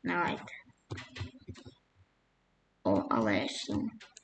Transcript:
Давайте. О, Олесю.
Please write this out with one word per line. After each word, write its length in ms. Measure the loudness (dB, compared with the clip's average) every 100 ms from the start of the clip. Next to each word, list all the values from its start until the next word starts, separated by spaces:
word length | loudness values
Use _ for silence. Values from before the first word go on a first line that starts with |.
Давайте. 480 | 0 0 0 -2 -8 -16 -20 _ _ -10 -10 -10 -10 -10 -16 -16 -16 -20 _ _ _ _ _ _ _ _ _ _
О, 200 | 4 4 4
Олесю. 800 | 4 4 4 2 -4 -2 -2 -2 -6 -18 -20